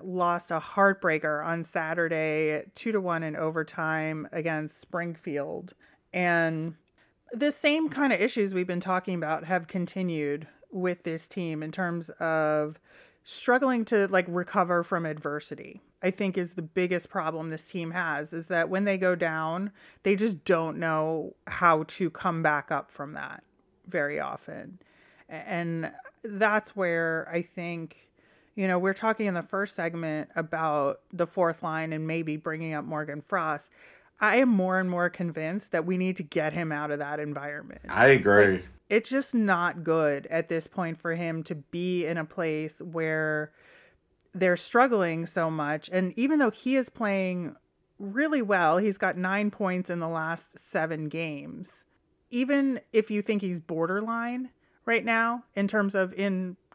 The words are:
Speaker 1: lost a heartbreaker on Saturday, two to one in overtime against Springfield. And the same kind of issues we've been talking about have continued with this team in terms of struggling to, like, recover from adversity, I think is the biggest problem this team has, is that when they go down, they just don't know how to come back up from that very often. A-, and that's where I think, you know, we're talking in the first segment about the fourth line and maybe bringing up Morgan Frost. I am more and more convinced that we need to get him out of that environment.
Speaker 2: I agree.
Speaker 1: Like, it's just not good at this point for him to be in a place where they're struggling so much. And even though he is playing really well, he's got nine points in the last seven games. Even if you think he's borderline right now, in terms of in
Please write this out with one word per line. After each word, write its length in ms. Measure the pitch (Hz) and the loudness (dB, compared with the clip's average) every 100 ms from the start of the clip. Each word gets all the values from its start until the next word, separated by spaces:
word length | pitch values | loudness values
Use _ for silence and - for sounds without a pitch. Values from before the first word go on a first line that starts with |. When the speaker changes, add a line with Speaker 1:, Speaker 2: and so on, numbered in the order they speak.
Speaker 1:
lost 480 | 185 180 175 170 - | -6 0 2 0 -2
a 80 | 160 | -4
heartbreaker 800 | - 202 196 190 175 156 156 151 165 | -2 4 6 6 2 2 0 -2 -2
on 180 | 170 | -4
Saturday, 1040 | 160 175 160 170 165 160 156 156 156 151 - - | -4 -4 -2 0 0 2 0 2 2 0 -4 -8
two 160 | 226 | -2
to 80 | 214 | 0
one 240 | 180 165 | 0 -2
in 140 | 160 151 | -2 -2
overtime 880 | 160 160 160 - 160 156 156 156 - | -2 -2 -4 -4 -2 0 -2 -4 -6
against 480 | 165 165 156 151 - | -4 -2 -2 -4 -10
Springfield. 920 | - 170 170 160 175 143 151 - 185 - _ _ _ | -8 -6 -6 -6 -6 -4 -4 -8 -12 -18 _ _ _
And 640 | 180 175 170 165 160 165 160 _ _ _ _ - | 0 2 2 2 0 -4 -8 _ _ _ _ -12
the 200 | 220 294 | -2 -2
same 360 | - 294 311 311 | 2 2 2 0
kind 240 | 269 269 | 0 2
of 80 | 180 | 2
issues 340 | 226 233 196 | 2 2 0
we've 140 | 185 180 | 0 -2
been 140 | 180 | -2
talking 340 | 185 185 185 175 | 0 -2 -2 -4
about 300 | 151 156 160 | -2 -2 0
have 220 | 180 165 | -2 -2
continued 760 | 185 175 190 180 160 147 147 160 _ - | -4 -4 -4 -2 -2 -2 -4 -8 _ -12
with 340 | 185 180 175 | -4 -2 -2
this 260 | 170 160 - | -4 -6 -6
team 340 | 190 170 156 | -6 -4 -4
in 80 | 156 | -6
terms 380 | 190 175 170 160 - | -4 -2 -4 -8 -4
of 580 | 165 160 151 151 151 156 _ - - _ | 0 2 2 2 0 -6 _ -20 -20 _
struggling 600 | - - - 247 269 240 214 | -16 -2 4 4 4 2 2
to, 220 | 214 196 | 2 4
like, 180 | 190 180 | 4 2
recover 560 | 175 175 196 175 175 | -2 0 0 2 2
from 220 | 170 175 165 | 2 -2 -2
adversity, 760 | 151 143 147 - 139 - - _ _ | -4 -4 -6 -8 -12 -14 -18 _ _
I 100 | 180 | -2
think 260 | 185 196 180 | 0 -2 -2
is 160 | 175 | -4
the 80 | - | -6
biggest 480 | 160 190 180 175 - | -4 0 0 0 -2
problem 400 | 190 160 165 160 | -4 -2 -4 -6
this 180 | 156 - | -8 -8
team 240 | 185 165 | -6 -4
has, 400 | 175 170 147 156 | -4 -2 -2 -6
is 160 | 170 165 | -8 -2
that 220 | 170 165 | 0 2
when 160 | 185 202 | 2 0
they 120 | 190 | 2
go 180 | 185 175 | 2 2
down, 560 | 165 160 160 175 202 - - - | 0 0 -2 -2 -6 -10 -20 -4
they 120 | 190 202 | 0 2
just 300 | 226 170 - | 2 0 2
don't 320 | 165 160 151 | 2 2 -2
know 580 | 165 156 156 160 - - - | -2 0 0 -2 -6 -12 -12
how 360 | - 175 156 160 | 2 6 6 2
to 220 | - 170 | -4 -4
come 320 | - 185 165 | -2 -2 0
back 300 | 160 147 - | 2 0 0
up 180 | 143 - | -4 -4
from 240 | - 147 | -12 -12
that 300 | 151 135 - - _ _ _ 180 | -12 -12 -14 -20 _ _ _ -6
very 300 | 175 143 147 | -2 -2 -2
often. 600 | - - - - - 185 _ _ _ - - | -4 -8 -12 -14 -14 -20 _ _ _ -20 -16
A-, 60 | |
and 580 | 160 - 170 170 165 160 - - _ | -14 -6 -4 -4 -4 -6 -10 -20 _
that's 500 | 220 202 214 214 - | -8 0 2 2 -2
where 540 | 202 180 165 165 160 - | -2 0 0 0 -2 -4
I 120 | 170 | -6
think, 680 | 175 - 170 170 160 - _ _ _ _ _ 208 | -6 -8 -8 -8 -10 -16 _ _ _ _ _ -2
you 120 | 190 | 0
know, 120 | 180 | 2
we're 140 | 190 | 2
talking 320 | 190 220 220 208 | 0 0 0 -2
in 80 | |
the 80 | 175 | -2
first 340 | - 196 202 - | -4 -4 -4 -4
segment 540 | 170 165 160 151 147 165 | -4 -4 -4 -4 -6 -6
about 680 | 160 160 160 147 139 - _ | -4 -2 0 2 0 -2 _
the 160 | 175 165 | -4 -2
fourth 360 | 196 165 165 | 2 0 0
line 280 | 165 160 160 | -4 -4 -4
and 160 | 156 160 | -4 -2
maybe 300 | 165 160 151 | -2 -2 -4
bringing 360 | 160 160 165 151 | -6 -6 -4 -6
up 100 | 131 | -4
Morgan 360 | 151 151 147 - | -6 -6 -8 -4
Frost. 440 | 190 160 147 - _ - - _ - | -2 0 -4 -8 _ -20 -20 _ 0
I 160 | 208 233 | 4 6
am 120 | 262 | 6
more 300 | 196 185 185 | 6 4 2
and 100 | 185 | 2
more 200 | 175 175 | 2 0
convinced 640 | - 170 156 156 202 - | 0 -6 -4 -4 -4 -2
that 140 | 170 170 | -2 0
we 120 | 185 | 0
need 180 | 185 185 | 0 -2
to 60 | |
get 300 | 151 165 151 | -4 -2 0
him 180 | 175 160 | 0 -2
out 200 | 147 151 | -4 -4
of 80 | 147 | -4
that 200 | 143 151 | -4 -4
environment. 640 | 147 143 147 147 - - - | -6 -6 -8 -10 -12 -16 -2
Speaker 2:
I 200 | 101 127 | 6 8
agree. 440 | 127 101 104 101 | 8 8 10 8
Speaker 1:
Like, 140 | 92 - - - | 6 -2 -12 0
it's 200 | 214 - | 0 2
just 260 | 269 269 233 | -2 0 2
not 480 | 202 175 175 170 | 2 2 0 -2
good 440 | 165 160 151 139 - | 0 2 4 0 -2
at 200 | 165 165 | -2 0
this 180 | 165 - | -4 -4
point 320 | - 165 160 | -4 -4 -4
for 160 | 170 | -4
him 300 | 165 170 160 | -2 -2 -4
to 120 | 156 156 | -6 -10
be 500 | - 170 180 180 156 | -8 -4 -2 0 0
in 120 | 165 | -2
a 60 | |
place 580 | 156 - 165 156 156 - | -4 -4 -2 -2 -4 -10
where 720 | 175 160 160 156 156 151 151 _ - - - _ _ _ _ | -8 -4 0 0 0 -2 -4 _ -20 -20 -20 _ _ _ _
they're 220 | 180 180 175 | 0 2 2
struggling 720 | - 240 262 220 170 160 165 | 2 4 6 4 0 -2 -4
so 260 | 180 165 | -2 -2
much. 380 | 156 147 156 - | -2 -2 -4 -2
And 220 | 185 180 226 | -2 0 0
even 240 | 269 302 | 2 4
though 120 | 240 | 2
he 260 | - 254 269 | 0 0 0
is 100 | 233 | 0
playing 720 | - 208 196 185 180 165 - _ _ _ - | -4 -2 0 -2 -2 -6 -10 _ _ _ -14
really 420 | 202 226 311 294 | -6 0 2 2
well, 360 | 208 190 160 175 | 2 4 6 4
he's 200 | 208 196 | 2 0
got 200 | 190 180 | -2 0
nine 340 | 185 202 208 | 0 0 0
points 380 | - 190 185 180 | 0 -2 0 -2
in 100 | 175 | -4
the 80 | 165 | -4
last 500 | 165 160 165 - - | -4 -4 -6 -10 -20
seven 520 | - 175 160 160 151 | -6 -2 -2 -2 -4
games. 760 | 160 160 143 151 - 185 - _ _ _ _ _ | -4 -6 -6 -10 -14 -14 -18 _ _ _ _ _
Even 500 | 240 262 277 269 247 - | -2 2 4 2 0 0
if 180 | 220 202 | 2 2
you 100 | 208 | 0
think 200 | 202 208 | 0 0
he's 180 | 190 175 | 0 -4
borderline 920 | 160 160 165 196 220 233 240 254 254 _ _ _ - | -4 -2 0 0 -2 -4 -4 -6 -8 _ _ _ 0
right 180 | 226 | 0
now, 400 | 214 226 226 240 - | 2 2 2 -2 -4
in 140 | 196 196 | -2 0
terms 260 | 214 196 | 2 2
of 200 | 196 185 | 2 0
in 420 | 185 196 185 185 185 _ | 0 -2 0 -4 -10 _